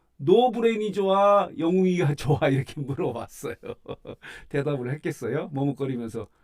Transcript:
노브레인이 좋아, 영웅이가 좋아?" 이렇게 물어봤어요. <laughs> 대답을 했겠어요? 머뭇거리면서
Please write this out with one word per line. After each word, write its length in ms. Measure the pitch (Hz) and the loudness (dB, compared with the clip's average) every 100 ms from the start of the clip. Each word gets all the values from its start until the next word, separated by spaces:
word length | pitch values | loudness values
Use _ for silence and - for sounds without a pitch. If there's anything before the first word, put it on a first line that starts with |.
| _ _ | _ _
노브레인이 760 | 143 214 247 233 233 220 214 | 4 6 6 2 0 0 -2
좋아, 560 | 190 190 196 202 202 185 - | 0 2 4 6 6 2 -2
영웅이가 560 | 165 185 185 180 147 | 0 2 2 2 0
좋아?" 340 | 143 135 151 147 | 0 0 2 2
이렇게 320 | 135 - - | 0 -4 -10
물어봤어요. 760 | 135 139 180 113 101 - 120 113 | -8 -6 -6 -6 -12 -12 -12 -12
<laughs> 580 | - - - - - - - - - | -14 -16 -14 -16 -14 -18 -18 -20 -6
대답을 420 | 143 143 139 123 | -4 -2 -4 -4
했겠어요? 560 | 147 180 151 113 143 170 | -4 -6 -6 -4 -6 -4
머뭇거리면서 760 | 139 143 127 135 120 113 113 104 _ | -2 -2 -2 -4 -4 -6 -10 -12 _